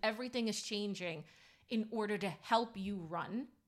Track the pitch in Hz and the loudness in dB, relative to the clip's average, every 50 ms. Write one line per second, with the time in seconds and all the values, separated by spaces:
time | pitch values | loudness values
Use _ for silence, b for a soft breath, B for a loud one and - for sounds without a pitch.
0 | - 220 220 220 254 247 240 247 226 220 208 - - - 220 202 208 202 190 - | 2 2 2 2 -4 -2 0 2 2 2 0 0 -2 -2 -2 0 0 0 -2 -2
1 | 180 175 165 151 156 B B B B B B B B B 247 220 220 220 233 220 | -2 -4 -4 -4 -8 B B B B B B B B B 0 0 0 0 0 0
2 | 214 202 208 190 196 190 151 - - - 233 226 240 226 - 196 190 202 202 190 | 0 2 0 0 0 -2 -2 -4 0 4 4 4 4 2 -4 -6 -4 -2 -2 -4
3 | 165 156 170 170 147 - 196 240 285 - - _ _ | -4 -4 -4 -4 -2 -2 -2 -4 -4 -6 -10 _ _